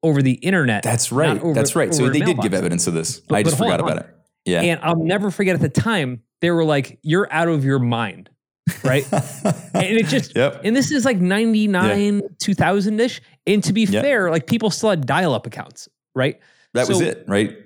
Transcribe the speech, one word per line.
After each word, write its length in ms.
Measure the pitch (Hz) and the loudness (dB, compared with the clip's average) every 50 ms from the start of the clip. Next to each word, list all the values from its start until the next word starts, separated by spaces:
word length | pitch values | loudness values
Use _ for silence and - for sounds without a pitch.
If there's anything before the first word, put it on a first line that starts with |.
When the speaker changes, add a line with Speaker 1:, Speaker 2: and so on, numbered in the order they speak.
| - | 2
Speaker 1:
over 180 | 160 151 139 | 2 2 4
the 120 | 135 131 - | 4 2 2
internet, 480 | - - 180 196 180 143 123 107 101 - | 0 0 0 0 2 2 0 0 -2 -2
Speaker 2:
That's 260 | 113 113 117 - - | -2 -2 -2 -2 -2
Speaker 1:
not 80 | 120 131 | 0 2
Speaker 2:
right. 240 | 156 165 - - | 2 2 0 0
Speaker 1:
over, 100 | - 170 151 | -2 -2 0
Speaker 2:
That's 200 | 143 143 139 - | 0 0 0 0
right. 160 | 170 139 - | 0 0 2
So 120 | 165 151 127 | 2 2 2
Speaker 1:
over 80 | 127 | 2
Speaker 2:
they 80 | 135 151 | 2 2
did 160 | - 175 175 123 | 0 0 0 0
give 120 | 107 107 | 0 -2
Speaker 1:
mailboxes. 20 | 92 92 | -2 -2
Speaker 2:
evidence 280 | 92 90 85 87 - | -2 -2 -2 -2 -2
of 80 | 92 87 | -2 -2
this. 240 | 80 80 - - - | -2 -4 -4 -8 -10
Speaker 1:
But, 140 | _ _ - | _ _ 0
Speaker 2:
I 80 | 104 | 0
Speaker 1:
but 60 | 107 165 | 2 2
Speaker 2:
just 80 | 151 - | 0 0
Speaker 1:
hold 120 | 226 233 | 0 0
Speaker 2:
forgot 100 | - - | 0 0
Speaker 1:
on, 60 | - - | 0 -2
Speaker 2:
about 120 | 78 - - | -4 -4 -6
Speaker 1:
hold 60 | - - _ _ _ _ _ _ | -12 -20 _ _ _ _ _ _
Speaker 2:
it. 40 | 180 | -2
Yeah. 120 | 180 165 | 0 0
Speaker 1:
And 180 | 170 175 165 151 | 0 0 -2 -2
I'll 160 | - 156 170 | -2 -2 -2
never 340 | 165 160 160 185 208 196 202 | 0 0 0 0 0 -2 -4
forget 240 | 165 - 202 185 180 | -2 -2 -2 0 0
at 40 | 147 | 0
the 80 | 147 151 | 0 0
time, 540 | - - - 220 226 190 143 127 123 113 _ _ _ _ | 0 0 0 0 0 0 -2 -4 -6 -10 _ _ _ _
they 100 | - 170 | 0 0
were 120 | 175 165 160 | 2 2 2
like, 340 | 156 151 143 131 - - _ | 2 2 0 0 -4 -10 _
"You're 240 | - 156 156 185 202 - | -2 0 0 0 0 0
out 160 | 143 156 170 170 | 0 0 0 2
of 160 | 165 151 135 | 2 0 2
your 140 | 135 135 135 | 2 2 2
mind." 500 | 123 120 117 117 117 101 87 - 95 - _ _ _ _ _ _ _ - - - - | 2 0 0 -2 -2 -4 -6 -12 -20 -20 _ _ _ _ _ _ _ -4 -4 -2 -2
Right? 200 | 135 127 147 135 - | 0 0 0 0 0
Speaker 2:
<laughs> 0 | - 156 135 - - - - 208 - - - - - | -2 -2 -2 -4 -12 -4 -2 -2 -2 -2 -8 -6 -4
Speaker 1:
And 220 | - 180 185 214 | -2 -2 0 2
it 100 | 226 226 | 0 0
just, 300 | 156 254 262 - - - | 2 0 -2 -2 -2 0
Speaker 2:
Yep. 240 | 117 127 143 - - - | 0 0 0 0 -2 -2
Speaker 1:
and 120 | 202 226 | 0 2
this 160 | 277 254 - | 2 0 0
is, 120 | 302 277 226 | 0 0 2
like, 140 | 269 247 185 | 2 2 2
ninety-nine, 1000 | 180 180 190 208 226 226 220 214 214 208 196 180 185 208 208 202 202 208 208 202 | 2 2 2 2 2 2 2 2 2 2 2 2 2 2 2 2 2 0 0 -2
Speaker 2:
Yeah. 80 | 202 208 - _ | -4 -6 -10 _
Speaker 1:
two 140 | - - 196 | -2 -2 0
thousand-ish. 680 | - 190 160 190 202 185 214 214 214 233 254 - - - _ _ _ _ | 2 2 2 2 2 0 0 0 0 0 -2 -2 -8 -18 _ _ _ _
And 180 | - 202 208 196 | 0 0 2 2
to 80 | - | 0
be 100 | 190 220 | 0 0
Speaker 2:
Yep. 220 | 220 190 196 107 - | 2 2 2 0 2
Speaker 1:
fair, 260 | 285 277 226 190 175 | 2 2 2 2 2
like, 160 | 160 165 160 | 0 -2 0
people 240 | - 240 226 220 214 | 0 -2 0 0 -2
still 200 | - - - 220 | -2 0 0 0
had 140 | 196 165 139 | 0 0 0
dial-up 400 | 123 135 165 190 165 127 107 - | 0 0 0 2 0 0 -2 -4
accounts, 420 | 117 - - 104 - - - - - _ _ _ _ _ | -8 -12 -12 -16 -16 -16 -20 -20 -20 _ _ _ _ _
right? 240 | 131 127 143 - _ _ _ _ _ _ _ _ | -2 -2 -2 -2 _ _ _ _ _ _ _ _
Speaker 2:
That 120 | 117 127 - | -2 0 2
was 100 | 196 180 | 2 2
Speaker 1:
So 60 | 165 | 2
Speaker 2:
it, 200 | - - - - | 0 -2 -6 -6
right? 300 | - 98 101 107 104 - - - | -2 0 0 0 0 -4 -12 -20